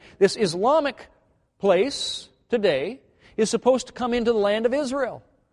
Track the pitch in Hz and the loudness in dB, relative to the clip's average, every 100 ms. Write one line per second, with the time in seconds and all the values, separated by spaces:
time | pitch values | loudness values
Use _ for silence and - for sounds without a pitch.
0 | - - 190 - 190 175 233 320 - - | -14 0 0 2 -2 0 2 2 0 -6
1 | - _ _ _ _ _ 196 180 262 - | -16 _ _ _ _ _ 2 2 2 -4
2 | - - - _ _ 233 202 135 170 262 | -8 -10 -14 _ _ 0 2 0 -4 -10
3 | _ _ _ - 220 226 247 254 - - | _ _ _ -2 0 2 2 2 -2 -6
4 | 240 240 226 220 202 214 226 277 269 277 | -2 0 0 2 0 0 -2 -4 -2 -4
5 | 233 131 - _ _ | -6 -8 -18 _ _